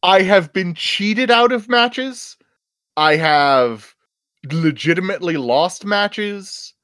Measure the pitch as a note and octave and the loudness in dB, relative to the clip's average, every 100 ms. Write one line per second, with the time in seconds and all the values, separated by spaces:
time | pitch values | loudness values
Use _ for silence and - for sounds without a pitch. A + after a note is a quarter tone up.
0 | F#3 F#3+ F#3 G3 D#3+ F#3+ F3+ E3 - - | 6 4 6 2 2 -4 -4 -4 -6 -4
1 | G3+ G#3+ B3+ A#3 A#3+ B3 G#3+ A#3+ A#3+ A#3+ | -2 0 2 4 2 0 -2 0 0 -2
2 | C4 B3 - - _ _ _ _ _ - | -10 -10 -18 -20 _ _ _ _ _ 0
3 | D#3 D#3 D#3+ D3 C#3+ C3+ B2 A2 - _ | 2 2 2 2 4 2 2 -2 -16 _
4 | _ _ _ _ C3+ D#3 D#3+ C3+ D#3 E3+ | _ _ _ _ -8 -2 -2 -2 -2 -2
5 | F#3+ G3 F3 D#3+ B2 B2+ F3 - G3+ G#3 | -2 -6 -4 -4 0 0 0 -4 -4 -2
6 | G3+ G#3 G#3 G3+ F#3+ - - _ | -2 -4 -8 -8 -14 -18 -18 _